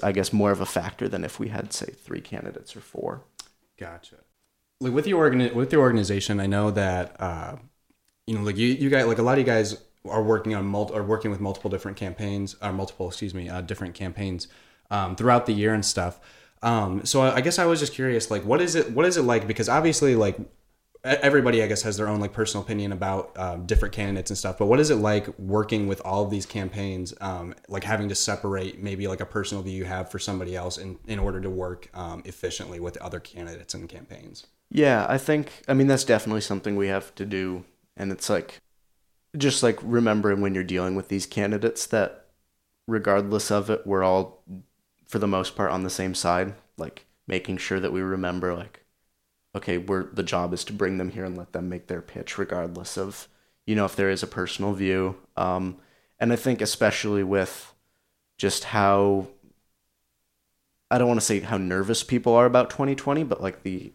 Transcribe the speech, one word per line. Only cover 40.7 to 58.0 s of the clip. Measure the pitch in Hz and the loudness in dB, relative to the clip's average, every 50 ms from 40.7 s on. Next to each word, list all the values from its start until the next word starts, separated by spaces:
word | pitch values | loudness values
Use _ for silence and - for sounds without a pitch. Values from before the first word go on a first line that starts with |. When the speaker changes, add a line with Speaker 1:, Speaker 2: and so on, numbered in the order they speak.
| 92 90 90 92 92 | 0 0 0 0 -2
Speaker 1:
with | 98 92 - | -4 -4 -4
these | 101 98 90 | -4 -4 -4
candidates | - - - 101 101 107 104 107 117 113 - - - | -4 -2 -2 0 0 0 0 0 -2 -2 -2 -4 0
that | - 110 98 - - - - _ _ _ _ _ _ _ _ _ _ _ _ - | 0 2 2 0 -2 -8 -20 _ _ _ _ _ _ _ _ _ _ _ _ -4
regardless | 113 107 98 101 98 101 101 101 107 104 101 - | -4 0 2 2 2 2 2 2 0 -2 0 2
of | 104 104 98 104 | 0 0 2 0
it, | 107 - - | -2 -2 0
we're | 98 98 95 92 | 0 0 2 4
all, | 92 92 95 95 92 - - _ - 92 92 - _ _ _ _ _ _ _ _ | 4 4 4 2 -2 -6 -18 _ -18 -18 -18 -18 _ _ _ _ _ _ _ _
for | - - 110 | -6 -4 -2
the | 104 101 | 0 0
most | 95 92 92 - - | 0 0 -2 -2 -4
part, | - 101 87 | -2 -2 0
on | 73 92 92 | 0 -2 -4
the | 92 | -4
same | - - 95 92 92 | -4 -4 -4 -4 -4
side, | - - 87 87 87 92 98 98 - _ _ _ | -2 0 2 2 2 0 -2 -4 -10 _ _ _
like, | - - - - - - _ _ _ _ - | -10 -10 -10 -12 -14 -20 _ _ _ _ -4
making | 92 92 90 - 92 90 | -4 -4 -2 -4 -6 -6
sure | - - 95 95 | -4 -4 -2 -2
that | 90 92 - | -2 -2 -2
we | 92 | -2
remember, | 92 92 95 95 92 90 90 90 90 90 87 | -2 -2 -2 -2 -2 -4 -4 -2 -2 -4 -4
like, | 82 87 104 - - _ _ _ _ _ _ _ _ _ _ _ _ _ _ - | -4 -8 -12 -16 -20 _ _ _ _ _ _ _ _ _ _ _ _ _ _ -12
okay, | 98 - - 90 87 | -8 -4 -4 -4 -2
we're, | 90 98 98 95 92 - | -2 -2 -2 -2 -4 -4
the | - - 92 | -6 -6 -4
job | 85 - 90 87 87 90 | -2 -2 -2 -2 -2 -4
is | 87 - | -6 -8
to | - 107 | -8 -4
bring | 101 101 92 95 92 | -2 -2 -2 -2 -2
them | 92 90 | -4 -6
here | 90 107 95 | -6 -8 -8
and | 92 90 90 | -8 -8 -10
let | 87 - - | -10 -10 -8
them | 90 87 90 | -6 -6 -6
make | 90 87 - | -8 -8 -8
their | - 90 85 | -8 -10 -10
pitch | 82 - - - 85 - - - | -10 -12 -14 -12 -12 -8 -6 -6
regardless | 98 95 - 90 85 87 85 87 92 - - - | -6 -4 -4 -4 -4 -6 -8 -10 -12 -10 -8 -6
of, | 95 95 - - - - _ _ _ _ _ _ _ - | -6 -8 -8 -12 -18 -20 _ _ _ _ _ _ _ -2
you | 107 | 0
know, | 107 101 | 2 2
if | 95 - | 0 0
there | - 98 98 | 0 0 2
is | 98 92 - | 0 0 -4
a | - | -6
personal | - - 92 90 - - 98 101 101 | -4 -4 -4 -4 -4 -2 -2 -2 0
view. | 95 98 95 95 95 95 92 92 - - _ _ - | 0 0 2 2 2 0 0 -2 -6 -14 _ _ -2
Um, | 92 92 90 92 92 92 90 - - _ _ _ _ _ _ - | 0 0 0 -2 -2 -4 -8 -10 -16 _ _ _ _ _ _ -2
and | 117 117 120 | 0 2 2
I | |
think | 113 - 135 123 110 | 2 2 0 0 0
especially | 107 104 - - 117 104 104 - - 107 104 101 98 | 0 -2 0 2 2 2 2 0 0 0 0 0 2
with | 92 98 98 95 - - - - - - _ _ _ _ _ | 2 2 2 0 0 -4 -12 -16 -20 -20 _ _ _ _ _